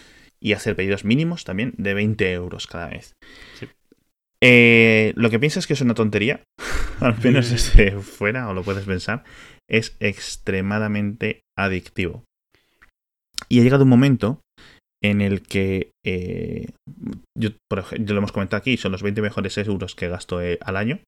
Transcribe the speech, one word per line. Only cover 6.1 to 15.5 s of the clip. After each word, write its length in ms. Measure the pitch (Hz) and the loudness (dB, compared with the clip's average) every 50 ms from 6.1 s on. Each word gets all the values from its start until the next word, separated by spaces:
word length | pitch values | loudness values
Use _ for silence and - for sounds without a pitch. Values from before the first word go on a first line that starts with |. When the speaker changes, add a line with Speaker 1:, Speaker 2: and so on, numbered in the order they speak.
| 104 104 104 120 - - _ _ _ - | 0 0 0 -2 -2 -4 _ _ _ -14
Speaker 1:
<laughs> 400 | - - - - - - - - | -8 -4 -2 -2 -2 -4 -2 -2
al 160 | - 123 113 110 | 0 0 0 2
menos 260 | 117 127 131 139 120 120 | 2 4 4 4 2 2
Speaker 2:
<laughs> 20 | |
Speaker 1:
desde 400 | 120 113 - - - - 104 98 98 101 | 0 0 6 8 8 8 8 6 2 -4
fuera, 480 | 98 - - - 104 104 113 131 123 107 | -8 -12 -8 -4 -2 -2 -2 -4 -6 -6
o 60 | 95 | -6
lo 100 | 92 85 | -4 -4
puedes 220 | 98 95 98 98 | -4 -4 -4 -4
pensar, 360 | 101 95 90 - - 107 - - - - - - - - _ _ - | -4 -4 -4 -4 -4 -6 -6 -8 -14 -20 -20 -20 -20 -20 _ _ -2
es 260 | - 113 113 - - - | -2 -2 -2 -4 -6 -4
extremadamente 1400 | 113 104 98 - - - - - - - 95 95 95 98 104 107 110 107 104 104 104 101 107 117 110 107 - - _ _ _ | -4 -4 -4 -6 -10 -14 -14 -10 -6 -4 -4 -2 -2 -2 -2 -2 -2 -2 -4 -4 -4 -6 -6 -6 -6 -8 -8 -10 _ _ _
adictivo. 680 | - 98 98 95 90 - - - - 92 82 65 - - _ _ _ _ _ _ _ _ _ _ _ _ _ _ _ _ _ _ _ _ _ _ - - - | -4 -4 -2 -2 -4 -8 -8 -8 -6 -6 -6 -8 -10 -18 _ _ _ _ _ _ _ _ _ _ _ _ _ _ _ _ _ _ _ _ _ _ -12 -2 2
Y 120 | 120 123 | 6 6
ha 40 | 117 | 6
llegado 180 | 127 135 139 | 6 6 6
un 80 | 135 131 | 6 8
momento 500 | 123 120 135 139 131 113 - 104 147 - _ _ _ - - - _ _ _ _ _ _ - | 6 6 6 4 4 2 0 -2 -4 -6 _ _ _ -20 -20 -20 _ _ _ _ _ _ -2
en 160 | 104 101 101 | 0 0 2
el 220 | 101 101 98 95 | 0 0 -2 -4
que, 480 | - - | -4 -4